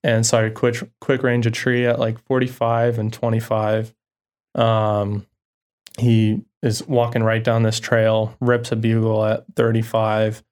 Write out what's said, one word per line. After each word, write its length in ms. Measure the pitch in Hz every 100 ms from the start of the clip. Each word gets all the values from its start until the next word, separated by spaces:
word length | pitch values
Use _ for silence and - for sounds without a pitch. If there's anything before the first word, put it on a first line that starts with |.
and 220 | 147 113 113
so 200 | 117 110
I 40 |
quick, 280 | 110 123 120 - _
quick 220 | - 131
range 220 | 127 120 117
a 40 |
tree 340 | 110 131 123 120
at, 140 | 117
like, 200 | 117 113 _
forty-five 720 | 127 127 - 117 117 120 117
and 120 | 107
twenty-five. 800 | - 120 113 110 110 107 110 110 _ _ _ _ _ _ -
Um, 720 | 113 110 107 104 101 104 - _ _ _ _ _ - -
he 440 | 120 113 107 107 - _
is 240 | 120 107 -
walking 360 | 123 117 117
right 200 | 110 113
down 200 | 113 117
this 160 | 110 113
trail, 560 | - 117 110 110 107 -
rips 320 | 123 120 117
a 40 | 113
bugle 500 | 113 113 110 107 107
at 180 | 110 - -
thirty-five 880 | 117 113 110 113 110 107 110 107 _